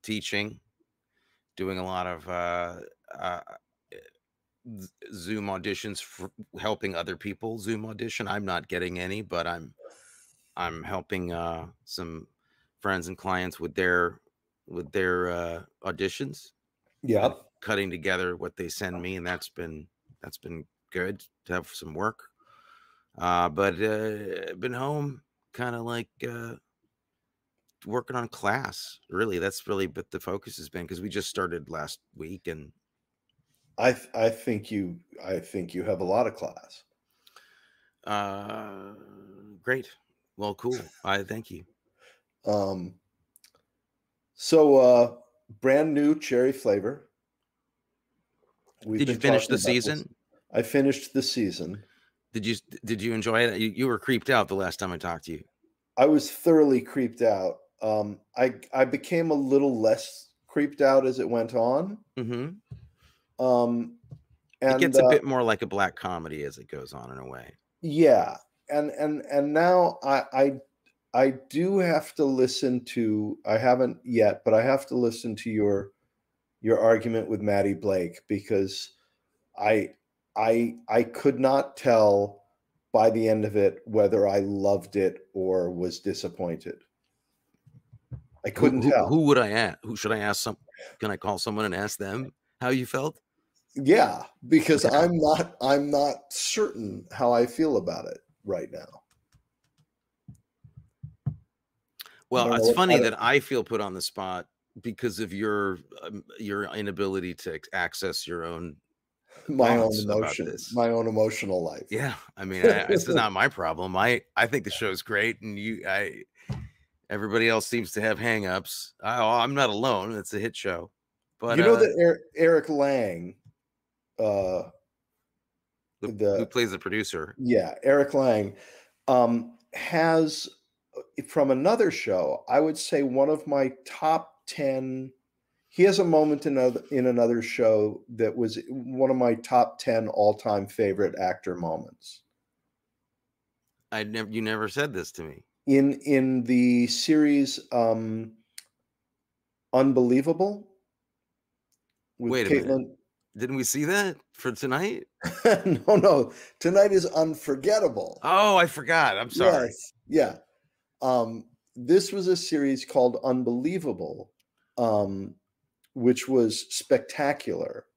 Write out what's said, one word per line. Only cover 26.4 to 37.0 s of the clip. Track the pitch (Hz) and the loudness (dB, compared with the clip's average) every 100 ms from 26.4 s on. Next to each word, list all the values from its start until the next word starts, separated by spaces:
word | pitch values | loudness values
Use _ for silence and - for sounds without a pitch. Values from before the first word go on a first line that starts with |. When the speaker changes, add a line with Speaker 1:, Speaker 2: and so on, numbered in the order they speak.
| 113 117 _ _ _ _ _ _ _ _ _ _ _ _ - | -14 -16 _ _ _ _ _ _ _ _ _ _ _ _ -6
Speaker 1:
working | 120 - 127 | -6 -6 -8
on | 117 | -8
class, | - 101 120 123 - - - _ | -4 -2 -2 -4 -12 -16 -20 _
really. | 90 110 90 | -4 -2 -2
That's | 95 - - | -4 -6 -6
really | 101 92 | -4 -4
what | - - | -6 -12
the | 90 | -12
focus | - 95 - - | -8 -10 -10 -18
has | 76 | -12
been, | 90 85 | -12 -10
'cause | 90 | -10
we | 98 | -8
just | 90 - | -8 -6
started | - 92 82 73 | -6 -6 -6 -10
last | 82 73 - _ | -10 -10 -14 _
week, | - 80 92 - | -18 -16 -12 -12
and | 80 73 _ _ _ _ _ _ _ _ _ _ - | -12 -16 _ _ _ _ _ _ _ _ _ _ 0
Speaker 2:
I | 120 | 0
th-, | 123 - | 0 -8
I | - 113 | 0 0
think | 113 - 107 101 | 0 -4 -6 -4
you, | 104 92 87 _ - | -6 -6 -10 _ -16
I | - 90 | -8 -8
think | - 98 85 | -6 -10 -8
you | 87 | -6
have | 95 92 | -4 -4
a | |
lot | 92 107 117 | 0 0 0
of | - | -4
class. | - - - - _ _ | -12 -14 -20 -20 _ _